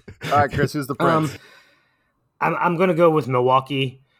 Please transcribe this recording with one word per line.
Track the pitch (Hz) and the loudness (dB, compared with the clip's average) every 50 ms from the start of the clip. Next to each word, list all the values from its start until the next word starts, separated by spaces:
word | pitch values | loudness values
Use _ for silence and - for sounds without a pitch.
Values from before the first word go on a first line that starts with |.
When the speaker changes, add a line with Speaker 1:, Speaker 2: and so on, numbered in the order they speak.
| _ - - _ - | _ -20 -20 _ -8
Speaker 1:
All | 156 - 147 | 0 2 2
right, | 147 135 - | 2 2 0
Chris, | 143 143 131 - | -2 -2 -2 -2
who's | 151 139 127 | -6 -6 -6
the | 139 | -6
Prince? | - - 165 165 156 156 143 123 | -2 0 2 2 2 0 -2 -6
Speaker 2:
Um, | - - - - - _ _ _ _ _ _ _ _ _ _ _ _ _ _ _ _ | -12 -20 -20 -20 -20 _ _ _ _ _ _ _ _ _ _ _ _ _ _ _ _
I'm, | 156 156 165 | -4 -2 -2
I'm | 147 156 175 175 | 0 -2 -2 0
gonna | 160 185 185 175 | 2 0 0 2
go | 156 175 170 | 4 4 4
with | 156 156 135 120 | 4 2 -2 0
Milwaukee. | 131 127 123 127 127 131 131 - 143 135 135 127 - - _ _ _ _ | 0 0 2 4 2 2 0 -2 -4 -4 -4 -4 -6 -12 _ _ _ _